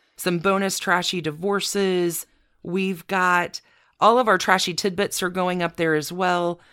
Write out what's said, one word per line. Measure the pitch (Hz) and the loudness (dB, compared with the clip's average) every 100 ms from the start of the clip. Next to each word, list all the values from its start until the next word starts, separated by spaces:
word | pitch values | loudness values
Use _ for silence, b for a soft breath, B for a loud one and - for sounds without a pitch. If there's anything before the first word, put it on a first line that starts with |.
| _ - | _ -8
some | 180 175 | -4 0
bonus | 190 190 196 185 | 0 0 0 -4
trashy | - 180 175 185 | 0 0 0 -4
divorces. | 156 151 196 202 - 202 190 180 175 170 - _ _ _ | -6 -6 -4 -2 -2 -2 0 0 0 -4 -10 _ _ _
We've | 170 185 190 175 - | -6 -2 -2 -4 -4
got, | 196 180 175 170 - b b b b | 0 2 2 0 -8 b b b b
all | 208 240 | 4 4
of | 226 | 4
our | 185 | 2
trashy | - 185 185 | 4 2 2
tidbits | 160 202 180 202 - | -2 -4 -2 -4 -2
are | 180 | -4
going | 185 180 180 | -2 -2 0
up | 170 - | -2 0
there | 165 | 0
as | 156 143 | 0 -2
well. | 180 185 175 175 170 b | -2 0 0 0 -4 b